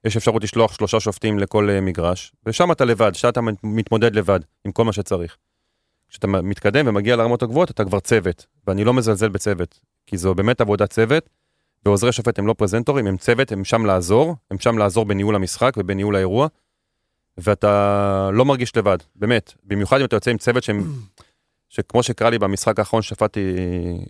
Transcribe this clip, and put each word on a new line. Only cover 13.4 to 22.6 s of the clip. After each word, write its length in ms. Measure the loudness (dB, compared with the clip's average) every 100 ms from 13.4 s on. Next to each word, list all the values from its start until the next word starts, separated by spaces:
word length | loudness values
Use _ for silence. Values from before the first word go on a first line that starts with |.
| 0
הם 120 | -4
שם 220 | -2 0 2
לעזור, 500 | 2 4 2 2 -2 _
הם 80 | -4
שם 200 | -2 2
לעזור 260 | 2 2
בניהול 300 | 0 0 0
המשחק 380 | 0 -2 0 -2 0
ובניהול 400 | -4 -2 0 0
האירוע, 300 | 0 0 0 _ _ _ _ _ _ _ _ -6
ואתה 320 | -2 2 2 4 2 2 0 0 0
לא 120 | 2
מרגיש 320 | 2 0 0 0
לבד, 220 | 2 0 _ _
באמת, 360 | 0 0 -2 _
במיוחד 340 | -6 -4 2 2
אם 40 |
אתה 120 | 2 0
יוצא 140 | 0
עם 60 | -2
צוות 240 | 0 -2
שהם, 300 | -2 -4 -4 -10 -16 _ _
<clears throat> 400 | _ _ _ _
שכמו 340 | -10 -2 -2
שקרה 280 | 0 0 0
לי 80 | 2
במשחק 400 | 0 0